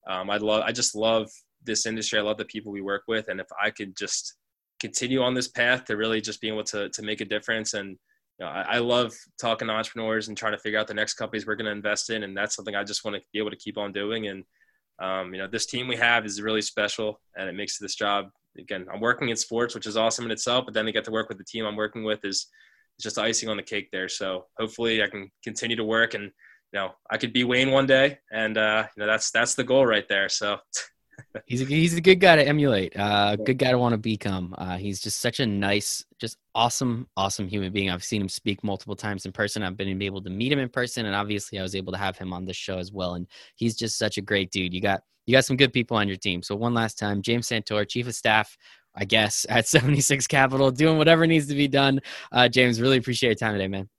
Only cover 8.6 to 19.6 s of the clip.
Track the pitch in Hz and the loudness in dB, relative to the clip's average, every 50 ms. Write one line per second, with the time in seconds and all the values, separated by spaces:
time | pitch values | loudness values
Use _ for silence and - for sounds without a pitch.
8.6 | 92 76 107 120 120 120 120 123 123 113 - - - _ _ - - 117 113 110 | -4 -2 0 0 2 2 2 2 2 0 -4 -14 -20 _ _ -6 -2 -2 -2 -2
9.6 | 120 113 107 110 113 - - 117 113 110 110 110 107 110 107 - - 110 104 101 | -2 -4 -2 -4 -4 -6 -6 -6 -4 -2 -2 -2 -4 -6 -10 -6 -4 -6 -6 -4
10.6 | - 110 107 107 107 - 107 104 107 - - - 113 107 - 110 104 110 107 98 | -6 -2 -2 -2 -2 -2 -2 -4 -4 -4 -4 -6 -6 -6 -6 -6 -4 -4 -6 -4
11.6 | 113 107 104 104 101 104 104 - - - 113 110 104 98 98 98 104 104 - - | -4 -6 -6 -4 -2 -2 -2 -2 -4 -6 -6 -6 -6 -6 -4 -4 -4 -4 -4 -8
12.6 | 98 110 101 101 104 101 104 - - 110 101 95 _ _ - 104 107 107 104 - | -8 -8 -6 -6 -6 -6 -6 -6 -6 -6 -8 -8 _ _ -6 -4 -4 -4 -6 -10
13.6 | - 104 101 107 104 101 95 101 101 104 113 113 107 104 98 95 92 _ _ _ | -12 -10 -8 -8 -8 -6 -6 -6 -6 -4 -4 -6 -6 -8 -10 -10 -14 _ _ _
14.6 | _ _ _ _ _ _ _ - 92 95 95 95 92 90 92 92 95 92 107 113 | _ _ _ _ _ _ _ -10 -6 -6 -4 -4 -6 -8 -8 -10 -10 -6 -6 -6
15.6 | - - - 123 123 127 120 110 123 117 120 117 110 107 98 101 104 110 110 110 | -6 -6 -6 -8 -6 -4 -2 0 2 2 2 2 0 -2 -8 -6 -4 -2 -2 -2
16.6 | 104 - - - 104 101 - - 110 107 107 _ _ _ _ 90 95 95 87 95 | -2 -2 -2 -2 -2 -2 -2 -4 -4 -4 -6 _ _ _ _ -10 -10 -8 -8 -8
17.6 | 104 98 - - 101 95 - - 110 101 101 101 95 98 _ _ _ _ _ - | -8 -8 -8 -10 -8 -10 -6 -4 -2 0 0 -2 -2 -6 _ _ _ _ _ -20
18.6 | - - 104 95 90 95 101 104 113 120 120 - 143 120 117 110 - - 117 117 | -12 -10 -10 -10 -10 -10 -10 -4 0 0 0 0 -2 -4 -2 -4 -4 -4 -2 -2